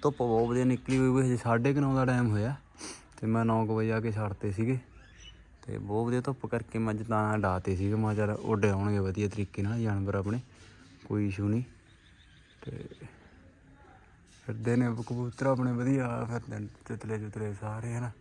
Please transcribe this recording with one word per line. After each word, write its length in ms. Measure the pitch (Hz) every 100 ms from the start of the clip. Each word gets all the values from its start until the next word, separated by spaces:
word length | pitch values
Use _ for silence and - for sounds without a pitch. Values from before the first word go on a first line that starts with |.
ਧੁੱਪ 140 | 147 139
ਬਹੁਤ 300 | 123 113 117
ਵਧੀਆ 160 | 120
ਨਿਕਲੀ 340 | 127 123 - 131
ਹੋਈ, 240 | 131 127
ਹਜੇ 140 | 127 123
ਸਾਢੇ 360 | 117 117 123
ਕੁ 60 | 139
ਨੌ 140 | 139
ਦਾ 100 | 131
ਟਾਈਮ 260 | 131 127 120
ਹੋਇਆ 240 | 104 110 139 - - - - - -
ਤੇ 60 | 110
ਮੈਂ 180 | 113
ਨੌ 200 | 113 113 110
ਕੁ 100 | 110
ਵਜੇ 160 | 110
ਆ 80 | 113
ਕੇ 120 | 113
ਛੱਡਤੇ 400 | 104 104 98 104
ਸੀਗੇ। 260 | 95 113 127 - - - - - - - -
ਤੇ 160 | - 104
ਬਹੁਤ 280 | 104 104 117
ਵਧੀਆ 140 | 123
ਧੁੱਪ 260 | 123 131 135
ਕਰਕੇ 320 | 117 113 113
ਮੈਂ 140 | 113
ਅੱਜ 80 | 107
ਤਾਂ 360 | 110 110 107 107
ਡਾਹ 200 | 101 92
ਤੇ 160 | 90 92
ਸੀਗੇ। 180 | 98
ਮੈਂ 200 | 107 110
ਕਿਹਾ 120 | 107 107
ਚੱਲ 100 | 107
ਉੱਡ 300 | - 107 104
ਆਉਣਗੇ 320 | 98 101 104
ਵਧੀਆ 300 | 95 95 104
ਤਰੀਕੇ 340 | 107 101 -
ਨਾਲ 180 | 98 117
ਜਾਨਵਰ 340 | 113 101 98
ਆਪਣੇ, 260 | 98 95 117 127 - - - - - -
ਕੋਈ 180 | 107 104
ਇਸ਼ੂ 200 | 98 101
ਨਹੀਂ। 140 | 110 127 - - - - - - - - -
ਤੇ 220 | - - - - - - - - - - - - - - - - - - -
ਫਿਰਦੇ 300 | 113 113 120
ਨੇ 100 | 123 113 117
ਕਬੂਤਰ 380 | 120 123 - 135
ਆਪਣੇ 260 | 127 127
ਵਧੀਆ, 520 | 120 123 135 123 117
ਫਿਰਦੇ 340 | 113 117 117 110
ਨੇ 100 | 104 -
ਤਿਤਲੇ 340 | - 110 107 110
ਤੁਤਲੇ 340 | 107 107 107
ਸਾਰੇ, 400 | 101 107 107 117
ਹਨਾ। 160 | 117 123 -